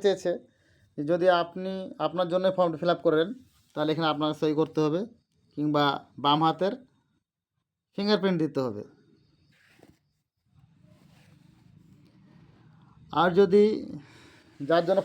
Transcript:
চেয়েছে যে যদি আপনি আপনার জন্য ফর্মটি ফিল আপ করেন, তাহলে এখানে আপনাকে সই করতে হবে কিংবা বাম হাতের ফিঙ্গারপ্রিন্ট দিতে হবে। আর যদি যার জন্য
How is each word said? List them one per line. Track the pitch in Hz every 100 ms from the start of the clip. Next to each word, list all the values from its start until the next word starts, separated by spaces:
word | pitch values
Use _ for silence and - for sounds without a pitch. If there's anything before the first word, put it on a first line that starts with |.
চেয়েছে | 202 185 180 175 - _ _ _ _ -
যে | 147
যদি | 175 180 175
আপনি | 170 185 185 190 185 - 156
আপনার | 165 175
জন্য | 185 185 185
ফর্মটি | 175 156
ফিল | 175 170
আপ | 170
করেন, | 156 175 254 - _ _
তাহলে | 151 151
এখানে | 156 160
আপনাকে | 147 151 147
সই | 156 151
করতে | 151 156 151
হবে | 165 220 _ _ _ _ -
কিংবা | 151 147 143 - - -
বাম | 147 151 160
হাতের | 165 185 254 - _ _ _ _ _ _ _ _ _ _ -
ফিঙ্গারপ্রিন্ট | 208 214 190 175
দিতে | 156 143 127
হবে। | 104 - _ _ _ _ _ _ _ _ _ _ _ _ _ _ _ _ _ _ _ _ _ _ _ _ _ _ _ _ _ _ _ _ _ _ - - _ - _ - - - 147
আর | 180 175
যদি | 196 202 214 - - 147 - - - - _ -
যার | 139 165 170
জন্য | 190